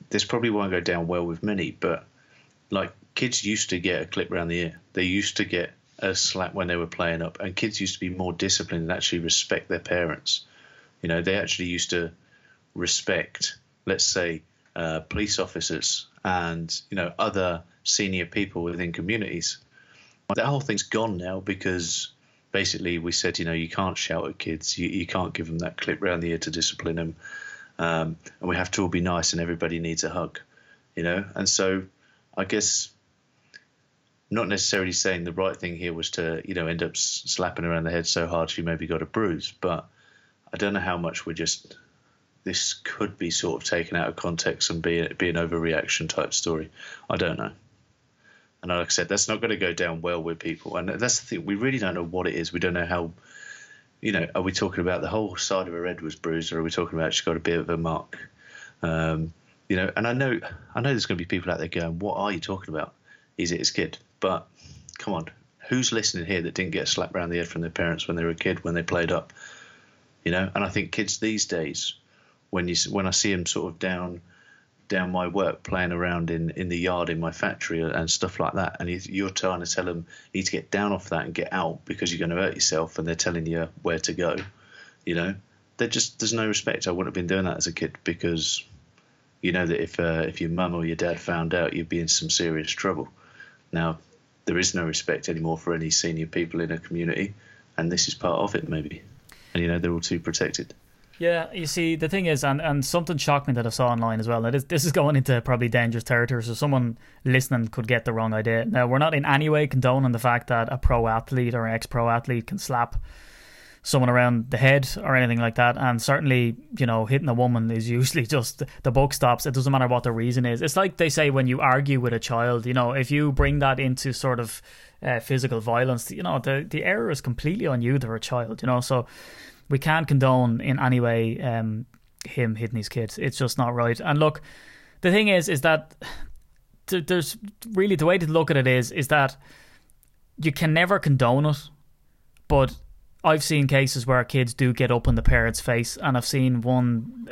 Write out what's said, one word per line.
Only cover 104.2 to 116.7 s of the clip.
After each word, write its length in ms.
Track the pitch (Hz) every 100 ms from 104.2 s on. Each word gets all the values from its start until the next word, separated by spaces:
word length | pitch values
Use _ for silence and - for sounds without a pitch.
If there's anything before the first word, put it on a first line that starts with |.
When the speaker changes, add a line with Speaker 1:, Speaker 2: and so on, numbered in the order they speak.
| 113
Speaker 2:
well. 120 | 117
Now, 100 | 113
this, 140 | 135
this 200 | 131 165
is 80 | 170
going 240 | 160 147 143
into 240 | 127 120
probably 260 | 127 120 120
dangerous 360 | 120 117 113
territory, 380 | - 120 117 123
so 120 | 113
someone 420 | 113 147 135 120 113 - -
listening 440 | 135 131 131 123 113
could 180 | - 110
get 200 | 120 120
the 60 |
wrong 180 | 113 113
idea. 320 | 110 110 113
Now, 220 | 170 123 123
we're 120 | 131
not 140 | 156
in 140 | 156 143
any 240 | 139 151
way 160 | 151 143
condoning 460 | 131 123 131 131
the 60 | 117
fact 280 | 127 120 -
that 240 | 117 113
a 60 | 139
pro 280 | - 120 113
athlete 480 | 113 - 131 120
or 120 | 120 113
an 80 |
ex-pro 340 | 113 - 123 117
athlete 380 | 117 127 120 113
can 120 | 196
slap 380 | - 123 120 - - - - - - - - - -
someone 220 | 139 123
around 420 | 123 123 120 120
the 60 | 117
head 320 | 135 139 127 -
or 180 | -
anything 240 | 131 123 117
like 180 | 117 113
that, 200 | 120 120
and 240 | 127 117
certainly, 560 | - 143 147 123 120 117 -